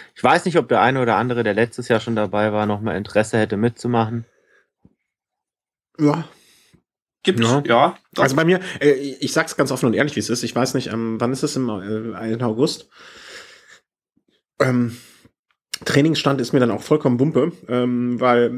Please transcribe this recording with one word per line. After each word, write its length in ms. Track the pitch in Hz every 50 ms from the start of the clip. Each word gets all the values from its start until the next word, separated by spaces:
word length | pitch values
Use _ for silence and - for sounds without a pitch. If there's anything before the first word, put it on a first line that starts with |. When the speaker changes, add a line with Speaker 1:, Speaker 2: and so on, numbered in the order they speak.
| - - _
Speaker 1:
Ich 80 | - -
weiß 220 | 123 151 175 -
nicht, 120 | 185 156
ob 120 | 170 127 -
der 120 | 123 104
eine 220 | 98 120 135 135 127
oder 140 | 117 107
andere, 260 | 95 117 127 123 120 113
der 120 | 107 98
letztes 340 | 104 117 120 - - 123 -
Jahr 100 | 117 110
schon 160 | - 120 117
dabei 380 | 110 107 98 98 104 107 107 104
war, 120 | 107 107
noch 140 | 104 104 104
mal 160 | 107 110 80
Interesse 420 | 92 104 - - 110 107 - - 113
hätte 180 | 107 107 110
mitzumachen. 680 | 101 110 120 117 - - 123 120 117 113 110 117 117 113 - _ _ _ _ _ _ _ _ _ _ _ _ _ _ _ _ _ _ _ _ _ _ _ _ _ _ _ _ _ _ _ _ _ -
Speaker 2:
Ja. 260 | 151 147 147 170 160 - - _ _ _ _ _ _ _ _ _ _ _ _ _ _ _ _ _ -
Speaker 3:
Gibt's, 180 | - 185 117 113
Speaker 2:
Ja. 200 | 113 127 143 143
Speaker 3:
ja, 320 | 135 117 117 143 175 185 - _ _ _
doch. 80 | - 139
Speaker 2:
Also 140 | 135 131
bei 80 | 147 160
mir, 160 | 165 185 185 185 - - -
äh, 120 | 147 147 139
ich 400 | 131 143 139 127 - 147 131 -
sag's 240 | - 156 - -
ganz 160 | - 147 - 127
offen 140 | 120 -
und 80 | 123 107
ehrlich, 200 | 92 139 147 -
wie 60 | 104
es 100 | 101 -
ist. 120 | 117 120 -
Ich 100 | 113 -
weiß 200 | 120 123 127 -
nicht, 180 | 135 120 - 101
ähm, 280 | 117 113 113 113 110
wann 120 | 120 120 131
ist 100 | 131 -
es 140 | 147 -
im, 120 | 139 127 120
äh, 640 | 107 98 92 101 107 110 110 117 101 90 113 113 113
in 100 | 117 127
August? 460 | 117 107 113 143 165 - - - _ _ - - - - - - - - - - - - - _ - - _ _ _ _ _ _ _ _ _ _ _ _ _ _ _ _ -
Ähm, 360 | 139 131 123 123 120 120 117 - - - _ _ - _ _ _ _ _ _ _ _ _ - - -
Trainingsstand 560 | - - 139 143 160 156 143 - 143 139 131
ist 120 | 120 - -
mir 80 | 139
dann 100 | 127 117
auch 120 | 98 98 -
vollkommen 360 | - 151 156 - 139 123 117
Wumpe, 320 | 131 160 160 139 135 175 170 - -
ähm, 540 | - 123 123 123 123 123 120 123 123 123 113
weil 300 | 123 123 120 120 120 117 120